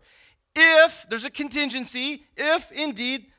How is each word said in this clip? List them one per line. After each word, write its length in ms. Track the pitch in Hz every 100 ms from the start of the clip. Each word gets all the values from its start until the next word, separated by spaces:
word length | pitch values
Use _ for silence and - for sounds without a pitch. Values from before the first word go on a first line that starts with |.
| _ _ _ _ _ -
"If," 520 | 330 320 330 - -
there's 160 | 220 254
a 60 |
contingency, 960 | - 285 254 285 254 247 254 262 285 _ -
"if 340 | 285 330 -
indeed 600 | - 302 214 240 262 -